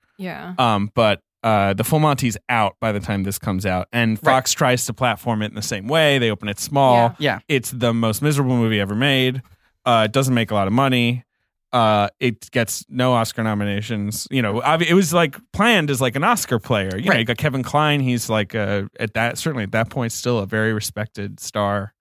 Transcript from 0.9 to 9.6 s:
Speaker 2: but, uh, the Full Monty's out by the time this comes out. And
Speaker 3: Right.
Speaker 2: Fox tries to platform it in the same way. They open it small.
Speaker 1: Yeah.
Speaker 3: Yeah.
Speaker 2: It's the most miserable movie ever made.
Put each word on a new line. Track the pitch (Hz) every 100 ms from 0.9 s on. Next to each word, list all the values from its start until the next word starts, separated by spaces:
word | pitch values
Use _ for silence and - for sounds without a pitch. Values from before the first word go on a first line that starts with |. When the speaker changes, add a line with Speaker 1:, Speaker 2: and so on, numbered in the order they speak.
Speaker 2:
but, | - 110 98 _ _
uh, | 117 107 98
the | 98
Full | 123 160
Monty's | 156 139 123 104 -
out | 120 101 -
by | 113
the | 104
time | - 101
this | 95 98
comes | - 92 98
out. | 92 -
And | 120 113 110
Speaker 3:
Right. | 151 131
Speaker 2:
Fox | -
tries | - 135 123 -
to |
platform | 117 127 104 120 110
it | 107
in | 107
the |
same | - 107 107
way. | 160 151 139
They | 117
open | 104 107
it | 101
small. | - 139 135 120 117 120
Speaker 1:
Yeah. | 147 95
Speaker 3:
Yeah. | -
Speaker 2:
It's | 139 -
the | 127 120
most | 117 113 107
miserable | 147 143 131 123
movie | 113 107
ever | 98
made. | 104 143 135 127 131 - _